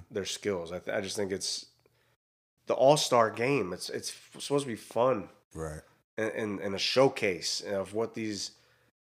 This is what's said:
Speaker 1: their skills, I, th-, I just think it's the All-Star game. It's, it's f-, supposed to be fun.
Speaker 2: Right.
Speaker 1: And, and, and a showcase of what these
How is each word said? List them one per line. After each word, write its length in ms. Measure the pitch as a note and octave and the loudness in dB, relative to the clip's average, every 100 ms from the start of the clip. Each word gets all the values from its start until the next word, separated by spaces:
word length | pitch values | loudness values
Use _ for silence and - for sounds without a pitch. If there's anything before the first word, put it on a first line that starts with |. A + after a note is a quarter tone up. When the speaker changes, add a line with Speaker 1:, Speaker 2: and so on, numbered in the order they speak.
| F2+ | -8
Speaker 1:
their 120 | G#2+ | -6
skills, 460 | F#2 - G#2+ F#2 E2 | -6 -4 -2 -2 -4
I, 80 | F2+ | -8
th-, 180 | - G#2+ | -4 -4
I 40 | |
just 160 | G2 G#2+ | -4 -4
think 160 | G2 | -2
it's 340 | F#2 - - - _ _ _ _ _ _ _ _ _ - | -2 -4 -6 -10 _ _ _ _ _ _ _ _ _ -4
the 80 | |
All-Star 560 | - C3 D3+ - B2 A2 | 4 6 6 6 6 4
game. 420 | G#2+ A#2+ C#3 F#2 | 2 0 2 0
It's, 180 | F2+ - | -6 -8
it's 200 | A#2+ - | -8 -8
f-, 300 | - - - | -12 -16 -14
supposed 240 | - C#3+ | -4 -2
to 60 | C#3 | -2
be 60 | A2 | -6
fun. 520 | - A2+ B2+ A2 F#2 - _ | -4 2 2 2 -2 -14 _
Speaker 2:
Right. 260 | E2 D#2+ D#2 - _ _ - | -8 -6 -8 -14 _ _ -4
Speaker 1:
And, 140 | A2 | -4
and, 300 | - A2 G2 | -2 -4 -4
and 140 | G2 | -4
a 40 | F#2+ | -2
showcase 840 | - - C3+ - G#2+ E2+ - - | 2 6 6 4 0 0 -4 -6
of 300 | F#2+ G2 F#2 | -4 -4 -2
what 200 | G#2 A2+ | -4 -4
these 380 | A2+ A2 G2+ - - _ _ _ _ _ | -4 -6 -6 -8 -12 _ _ _ _ _